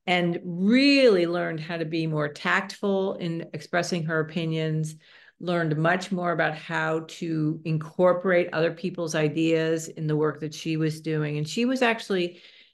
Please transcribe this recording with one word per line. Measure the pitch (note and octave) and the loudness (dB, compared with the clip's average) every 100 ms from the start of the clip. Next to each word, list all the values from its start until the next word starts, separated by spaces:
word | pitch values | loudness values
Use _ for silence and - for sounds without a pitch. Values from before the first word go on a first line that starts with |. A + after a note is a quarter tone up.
| - | 0
and | F3+ F3 E3+ | 2 2 -2
really | F3+ E3+ G3 B3 C#4+ C#4 B3+ F#3 E3+ | -4 0 4 6 6 6 6 6 4
learned | F3 E3+ D#3+ | 0 -2 -4
how | D#3+ E3+ | -6 -6
to | |
be | D#3+ E3 D#3+ | -4 -2 -2
more | D3+ D3+ | -2 -2
tactful | D3 F3+ F#3 G3 - G3+ G3 F#3+ - | -2 0 0 -2 -4 -2 0 -2 -4
in | F3 E3 - | -6 -6 -8
expressing | E3+ - F3 E3+ F3+ | -12 -4 -2 0 -2
her | D#3+ D#3+ | -2 -2
opinions, | D#3 F3 E3 D#3+ D#3+ D#3 D#3 D#3 _ - - - | -2 -4 -2 -2 -2 -2 -4 -8 _ -20 -20 -10
learned | F3 E3+ D#3+ D3+ | -2 0 0 2
much | E3 F#3 - | 2 0 -2
more | F3+ F3 | -4 -2
about | E3 D#3 D#3 | 0 -2 -4
how | - D#3+ D#3+ D#3+ D#3+ | -6 -4 -2 -2 -6
to | - E3+ D#3+ D3+ D#3+ E3 | -8 -4 0 0 -2 -2
incorporate | D#3 D#3 - F3+ F3+ F#3+ F3 F3 | -2 -2 2 4 4 4 2 2
other | D#3+ E3 | 0 0
people's | D#3+ F3+ F3 D#3+ | -2 -6 -4 -4
ideas | D#3+ D3+ C#3+ D#3+ D#3+ D#3+ E3 D#3 | 0 0 2 2 2 2 -2 -4
in | - D#3 | -6 -2
the | D3+ | 2
work | D3+ C#3+ | 0 -2
that | D#3 | -8
she | - D#3+ D#3 | -6 -4 0
was | D#3 D#3 | 0 -2
doing. | D#3+ D#3 D3 D3 | -4 -2 -2 -2
And | D3+ | -4
she | A#3 A#3+ | -2 0
was | C4 | 2
actually | A#3+ A3+ - F#3+ F3 - - - _ | 0 0 -2 -2 -2 -6 -20 -20 _